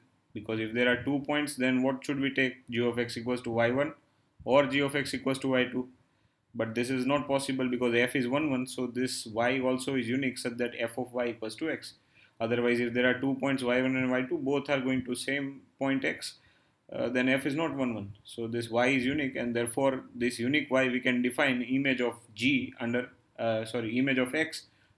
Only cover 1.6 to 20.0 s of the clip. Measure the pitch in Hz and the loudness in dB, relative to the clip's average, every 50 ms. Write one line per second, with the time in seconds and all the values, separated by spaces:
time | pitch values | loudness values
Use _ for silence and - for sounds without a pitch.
1.6 | 127 131 127 127 127 135 131 127 - - 143 139 135 139 135 - 135 127 - - | 0 2 2 2 2 2 0 -2 -4 -4 -2 -2 -2 -2 0 2 0 0 0 -4
2.6 | - - 120 117 120 120 117 120 120 117 - 120 113 123 123 120 - 120 113 117 | -10 -6 -2 0 0 0 0 0 -2 -4 -4 -6 -4 -4 -4 -4 -4 -2 0 2
3.6 | 117 117 123 135 147 156 151 - _ _ _ _ _ _ _ - - 113 127 143 | 2 2 2 2 0 -2 -4 -10 _ _ _ _ _ _ _ -10 -2 2 4 4
4.6 | 143 131 131 143 139 139 147 143 131 - - 127 - 135 131 127 - 135 131 127 | 4 4 4 2 2 2 0 -2 -2 -2 -4 -4 -2 -2 -2 0 0 2 2 2
5.6 | 123 120 123 127 123 - - _ _ _ _ _ _ _ _ _ _ _ - 117 | 2 2 0 -4 -6 -6 -10 _ _ _ _ _ _ _ _ _ _ _ -6 -4
6.6 | 113 113 110 120 120 123 135 127 123 131 143 143 127 - 139 135 135 - 135 131 | -4 -2 0 -2 -2 0 0 0 0 2 0 0 0 0 0 0 0 0 -2 0
7.6 | 131 123 123 117 123 120 117 117 123 123 - 143 120 120 131 147 160 151 131 127 | 0 0 0 0 0 2 4 4 2 2 2 0 0 0 0 0 0 0 0 -2
8.6 | 127 131 - - 127 120 117 123 127 123 - - - 117 104 110 117 123 131 131 | -2 -4 -4 -6 -6 -4 -2 -2 -2 -2 -2 -6 -8 -6 -2 0 0 2 2 2
9.6 | 127 127 131 127 127 - 135 131 117 113 123 135 139 127 - - - 127 117 120 | 0 0 0 0 -2 -2 -2 0 0 0 0 0 0 -2 -4 -4 -6 -6 -4 -2
10.6 | 120 120 120 - 117 113 - - 123 120 120 123 123 120 113 113 110 107 107 - | -4 -4 -2 -2 -4 -4 -4 -4 -8 -6 -4 -2 -2 -2 -4 -6 -8 -10 -8 -6
11.6 | 160 160 139 117 - - - _ _ _ _ _ - _ _ - 117 117 120 120 | -4 -4 -4 -6 -8 -12 -18 _ _ _ _ _ -20 _ _ -4 -2 0 2 2
12.6 | 120 120 120 120 120 120 117 123 123 127 123 123 135 135 135 127 - 139 135 127 | 4 4 4 2 2 0 2 4 4 4 4 2 0 -2 -2 0 0 0 0 0
13.6 | 127 120 123 127 131 131 131 131 127 127 127 127 127 127 175 160 131 135 143 139 | 0 2 2 2 2 2 0 0 0 2 2 0 0 -2 -4 -4 -2 0 0 0
14.6 | - - 143 135 127 131 131 131 123 - 123 - - - 139 143 139 139 139 135 | 0 0 0 0 2 0 0 0 -2 -2 -4 -6 -4 -4 -4 -2 -4 -6 -8 -12
15.6 | - _ _ - 139 135 135 135 139 156 170 - - - - - _ _ _ _ | -18 _ _ -2 0 0 0 0 0 -2 -2 -4 -6 -12 -12 -14 _ _ _ _
16.6 | _ _ _ _ _ - - - 123 120 123 127 127 131 131 135 135 156 135 156 | _ _ _ _ _ -10 -6 -4 -2 0 2 2 2 4 2 2 2 0 -2 0
17.6 | 165 156 135 139 131 123 113 104 101 101 101 - _ - - - 117 113 113 117 | -2 -2 -2 -2 -2 -2 -2 -4 -6 -10 -12 -16 _ -14 -10 -8 -6 -4 -4 -4
18.6 | 117 113 113 120 123 127 139 131 120 131 143 156 143 131 131 135 120 120 117 117 | -4 0 2 2 4 4 4 2 2 0 0 0 -2 -2 -4 -4 -2 -2 0 0
19.6 | 117 117 - 143 135 135 131 131 | 0 0 0 2 2 2 2 0